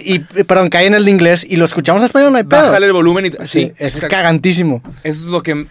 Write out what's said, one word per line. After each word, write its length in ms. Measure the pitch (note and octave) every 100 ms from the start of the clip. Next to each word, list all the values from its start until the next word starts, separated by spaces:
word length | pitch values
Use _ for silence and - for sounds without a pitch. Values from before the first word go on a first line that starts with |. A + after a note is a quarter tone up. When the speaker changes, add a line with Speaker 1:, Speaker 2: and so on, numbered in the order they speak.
Speaker 1:
y, 160 | F#3+ F3+
perdón, 500 | D3+ F#3 F#3+ F#3 F3+
calle 180 | F3 F#3+
en 60 | G#3
el 100 | G3+
de 60 |
inglés 340 | F#3+ E3+ F3 -
y 60 | F3+
lo 80 |
escuchamos 380 | E3 - D3+ F#3+
en 60 | A#3+
español, 260 | C#4 C#4+
no 40 | B3+
hay 60 |
pedo. 200 | G3 D4
Speaker 2:
Bájale 240 | D4 G3+ G3+
el 40 |
volumen 340 | F#3 E3+ F3+ F#3+
y, 40 |
Speaker 1:
Sí, 140 | - D#3
Speaker 2:
sí, 280 | D#3 C3 -
Speaker 1:
es 160 | C#3+ -
Speaker 2:
exacto. 180 | D#3
Speaker 1:
cagantísimo. 680 | F#3+ E3+ D#3+ F#3 F3 E3+ A#2+ - - D#3
Speaker 2:
Eso 160 | D3+
es 60 | E3+
lo 140 | F3
que, 260 | E3 D3 D3+